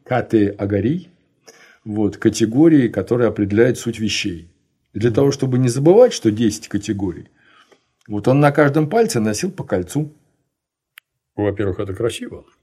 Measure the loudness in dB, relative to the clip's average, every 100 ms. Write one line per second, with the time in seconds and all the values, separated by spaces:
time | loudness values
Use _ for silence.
0 | -4 -4 0 2 2 -2 -2 -2 -2 -4
1 | -8 _ _ _ _ _ _ _ -8 -2
2 | -2 0 -2 0 0 4 4 4 2 -2
3 | -2 0 0 0 -2 2 2 0 -6 -6
4 | -4 -4 -6 -8 -16 _ _ _ _ -2
5 | 0 2 0 0 -2 0 0 2 4 6
6 | 6 4 -2 0 -2 -2 -8 -8 -4 -6
7 | -6 -10 -18 _ _ _ _ _ _ _
8 | -10 -4 0 4 4 4 2 2 0 0
9 | 0 0 -2 -2 -6 -8 -4 -4 -4 -6
10 | -6 _ _ _ _ _ _ _ _ -20
11 | _ _ _ -4 -4 -2 -4 -4 -6 -4
12 | -4 -4 -14 -16 -20 _